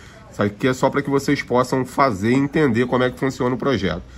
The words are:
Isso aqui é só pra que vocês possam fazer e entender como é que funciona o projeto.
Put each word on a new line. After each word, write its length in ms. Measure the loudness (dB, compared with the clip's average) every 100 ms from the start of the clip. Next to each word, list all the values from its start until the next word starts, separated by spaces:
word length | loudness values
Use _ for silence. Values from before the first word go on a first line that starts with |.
| -20 -20 -14
Isso 120 | -4
aqui 260 | -4 0 -2
é 60 |
só 160 | 0 0
pra 100 | 0
que 80 | 0
vocês 320 | 0 0 -2
possam 400 | 0 0 2 -2 -2
fazer 460 | 0 2 2 2
e 20 |
entender 520 | 2 2 2 2 2 2
como 160 | 2
é 80 | 0
que 80 | 0
funciona 360 | -4 -2 -2
o 40 | 0
projeto. 440 | 0 0 -2 -4 -10